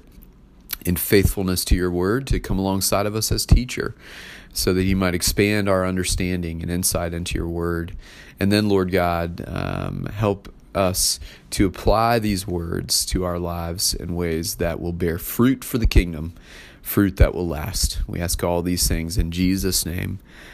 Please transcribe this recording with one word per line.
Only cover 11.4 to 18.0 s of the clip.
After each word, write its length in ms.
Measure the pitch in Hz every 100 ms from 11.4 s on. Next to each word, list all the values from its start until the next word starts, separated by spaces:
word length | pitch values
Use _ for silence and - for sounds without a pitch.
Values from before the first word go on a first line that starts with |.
| -
to 160 | - 95
apply 520 | - 110 104 117 117
these 300 | 107 95 101
words 580 | 87 85 90 87 - -
to 160 | 92
our 160 | 90 87
lives 560 | 85 85 85 87 -
in 220 | - 92 87
ways 400 | 87 80 82 -
that 240 | 85 80
will 120 | 85
bear 260 | 85 87 85
fruit 440 | - - 123 131
for 160 | - 127
the 80 | 113
kingdom, 480 | 113 90 78 85 - - - - -
fruit 340 | - - 98 92
that 160 | -
will 140 | - 87
last. 540 | 73 - - - -